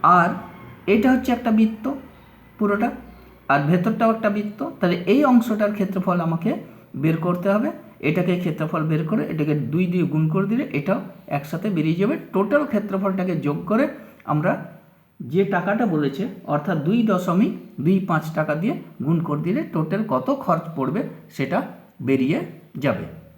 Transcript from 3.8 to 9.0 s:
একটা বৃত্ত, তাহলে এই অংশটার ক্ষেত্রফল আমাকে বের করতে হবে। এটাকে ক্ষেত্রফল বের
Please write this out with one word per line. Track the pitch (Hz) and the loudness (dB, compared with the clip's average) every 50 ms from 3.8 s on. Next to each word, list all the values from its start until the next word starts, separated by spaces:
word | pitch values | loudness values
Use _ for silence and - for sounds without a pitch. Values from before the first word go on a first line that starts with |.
| 175 226 220 220 233 226 220 | 2 0 0 2 2 2 2
একটা | 220 - 208 202 | 2 0 0 0
বৃত্ত, | 208 202 - - - 269 - - - | 0 -4 -6 -6 -8 -8 -8 -4 -2
তাহলে | - 175 180 175 - - | 0 0 0 0 2 2
এই | 214 277 294 262 | 4 4 6 6
অংশটার | 247 233 226 - 220 208 214 208 208 | 6 6 4 4 0 0 0 0 0
ক্ষেত্রফল | - 196 190 190 185 180 196 175 175 165 | 0 -2 -2 0 -2 0 0 0 0 0
আমাকে | 165 160 165 - 220 302 - - - - - - - - 131 | 0 -2 0 0 -2 -2 -2 -6 -14 -20 -20 -20 -14 -8 0
বের | 143 160 165 156 160 | 0 2 2 2 0
করতে | 180 175 175 - 196 202 | 0 -2 0 0 0 2
হবে। | 214 254 320 - - - - - - - 147 | 2 0 -2 -4 -8 -16 -20 -16 -4 -2 0
এটাকে | 175 185 170 180 180 175 | 0 2 2 0 0 0
ক্ষেত্রফল | - 156 156 - 156 156 - 165 156 160 | 0 -4 -2 -2 -4 -4 -2 -2 0 0
বের | 156 151 | 0 0